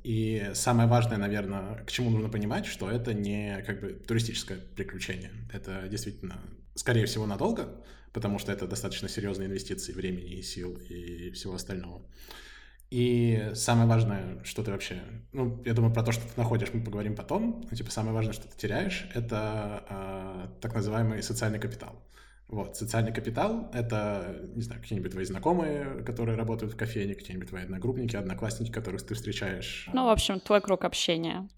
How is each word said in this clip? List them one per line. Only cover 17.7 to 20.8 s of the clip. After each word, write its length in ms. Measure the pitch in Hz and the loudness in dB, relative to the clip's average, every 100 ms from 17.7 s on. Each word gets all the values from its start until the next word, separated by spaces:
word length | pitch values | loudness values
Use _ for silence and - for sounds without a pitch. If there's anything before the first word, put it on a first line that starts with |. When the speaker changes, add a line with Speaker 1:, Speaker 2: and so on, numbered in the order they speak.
Speaker 1:
Но, 60 | 117 | -6
типа, 140 | 113 | -4
самое 240 | - 110 | -2 0
важное, 180 | 110 110 | 2 0
что 160 | 104 - | -2 -10
ты 80 | - | -6
теряешь, 540 | 104 113 190 - - | -2 0 0 -2 -4
это, 680 | 120 117 110 107 110 104 104 - | -4 -2 -2 0 -2 -2 -6 -8
а, 680 | 98 95 95 95 92 92 - | -6 -6 -6 -6 -8 -10 -8
так 120 | 113 | -4
называемый 480 | 113 | 0